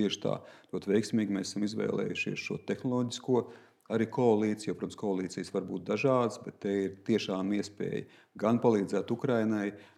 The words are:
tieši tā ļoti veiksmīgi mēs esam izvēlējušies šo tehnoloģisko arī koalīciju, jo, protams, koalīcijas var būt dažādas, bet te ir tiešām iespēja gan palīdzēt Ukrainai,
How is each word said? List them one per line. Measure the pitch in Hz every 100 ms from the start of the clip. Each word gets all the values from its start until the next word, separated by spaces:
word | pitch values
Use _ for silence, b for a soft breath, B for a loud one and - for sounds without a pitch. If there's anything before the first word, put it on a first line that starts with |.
tieši | 101 - -
tā | 95 B B B
ļoti | 92 98 101
veiksmīgi | 107 113 101 98
mēs | -
esam | 101 104
izvēlējušies | 107 104 104 104 - 104 98 -
šo | 101 -
tehnoloģisko | 101 135 123 120 - - 123 117 B B B -
arī | 110 110
koalīciju, | - 123 107 107 101 -
jo, | 85
protams, | 95 -
koalīcijas | 107 95 92 - 87
var | 101 92
būt | 95 -
dažādas, | 107 135 127 117 -
bet | - -
te | 101 98
ir | 95 98 -
tiešām | 107 - 95 95 101
iespēja | - - 92 - - b b -
gan | 104 120
palīdzēt | 123 107 95 98 92
Ukrainai, | 117 127 117 110 107 101 98 B